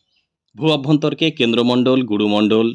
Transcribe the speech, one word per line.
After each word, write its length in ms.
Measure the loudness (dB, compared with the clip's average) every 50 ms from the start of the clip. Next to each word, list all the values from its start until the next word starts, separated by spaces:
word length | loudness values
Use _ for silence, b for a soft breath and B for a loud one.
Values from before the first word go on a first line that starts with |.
| _ _ _ _ _ _ _ _ _ _ _
ভূ 100 | -4 -2 -2
অভ্যন্তরকে 560 | -2 -2 0 0 0 0 0 -2 -4 -2 -4 -4
কেন্দ্রমণ্ডল, 680 | -2 -2 -2 0 0 0 0 2 0 2 2 2 0 0
গুরুমণ্ডল, 680 | 0 -2 -2 -2 0 0 2 2 2 2 2 2 0 -2